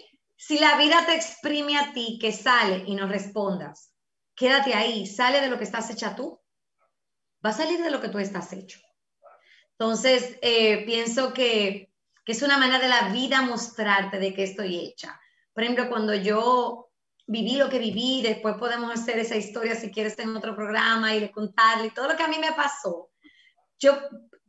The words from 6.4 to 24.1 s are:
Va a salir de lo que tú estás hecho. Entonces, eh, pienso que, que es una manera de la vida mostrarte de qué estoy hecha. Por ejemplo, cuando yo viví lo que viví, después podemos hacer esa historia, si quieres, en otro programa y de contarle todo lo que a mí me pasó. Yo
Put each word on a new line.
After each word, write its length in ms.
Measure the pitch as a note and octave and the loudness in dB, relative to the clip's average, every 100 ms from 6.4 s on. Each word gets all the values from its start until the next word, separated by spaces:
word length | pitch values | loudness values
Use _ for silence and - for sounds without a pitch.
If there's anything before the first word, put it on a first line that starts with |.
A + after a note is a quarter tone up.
| _ _ _ _ _ _ _ _ _ _ G#3+ | _ _ _ _ _ _ _ _ _ _ -4
Va 40 | |
a 40 | |
salir 280 | G#3+ D#4+ E4+ | -2 0 0
de 100 | E4 | 0
lo 80 | C4+ | -2
que 100 | G#3+ | -4
tú 100 | G3 | -4
estás 340 | G3 F#3 E3+ | -4 -6 -10
hecho. 260 | F#3+ - - _ _ _ _ - - _ _ _ | -14 -16 -20 _ _ _ _ -20 -20 _ _ _
Entonces, 680 | _ A3+ A3 C4 B3+ - - | _ -2 2 4 4 2 -2
eh, 440 | A#3+ A#3 A3 G#3 G#3 | 2 4 4 4 0
pienso 480 | A#3 A3+ A#3 C4 | -2 0 0 -2
que, 600 | B3+ B3 A3 G3+ G3 - _ _ _ | 0 2 2 0 -2 -10 _ _ _
que 80 | - | -8
es 100 | A3+ | -2
una 160 | C#4 C#4 | 2 4
manera 220 | C4 B3+ | 4 4
de 80 | B3+ | 4
la 220 | B3 G3 | 4 2
vida 320 | A3 C4 C4+ | 0 0 2
mostrarte 800 | B3+ A3+ - - G#3 G3 F#3+ G3 | 0 -2 -6 -4 2 2 0 -2
de 140 | F#3+ | -4
qué 100 | F#3+ | -2
estoy 340 | F#3+ - F#3+ F3 | -4 -4 -6 -6
hecha. 420 | E3 - - - _ _ _ | -8 -12 -18 -18 _ _ _
Por 100 | - | -4
ejemplo, 260 | A#3 B3 A#3+ | -2 0 0
cuando 240 | A#3 G#3+ | -2 0
yo 760 | G#3 F#3+ G#3+ A#3+ B3 A#3 - - _ _ _ - | 0 2 2 4 4 2 -4 -14 _ _ _ -6
viví 280 | A3 A3+ C4+ | -4 0 2
lo 140 | C4+ | 2
que 100 | C4 | 2
viví, 420 | A3+ G3 B3 C4 | -2 -2 -2 0
después 340 | A3 G#3+ G#3+ G3+ | -2 -2 -2 -2
podemos 340 | A#3+ A#3+ A#3 | -4 -4 -4
hacer 280 | A#3 A#3 A3+ | -6 -4 -4
esa 160 | A3 A3+ | -2 -4
historia, 400 | G3+ A#3+ A3+ A3+ | -6 -6 -4 -4
si 160 | A3 | -6
quieres, 260 | G3+ G#3+ G#3+ | -6 -6 -6
en 160 | A3+ A3 | -6 -6
otro 200 | A3+ G3+ | -8 -8
programa 600 | G#3 A3 A3 A3+ A3 A3 | -4 0 2 2 2 0
y 40 | |
de 120 | G#3 | -2
contarle 600 | G#3+ G#3 G#3+ A3+ A3+ A3 | -6 -4 4 4 4 -2
todo 160 | A3+ C4+ | -4 -2
lo 80 | D#4+ | 0
que 80 | |
a 40 | D#4+ | -2
mí 100 | D#4 | 0
me 120 | D#4+ | -2
pasó. 560 | D#4+ C#4+ - G3 E3+ - _ - _ _ _ _ _ | 0 -2 -2 -6 -8 -10 _ -20 _ _ _ _ _
Yo 180 | C4+ C#4 C#4+ | 4 4 -2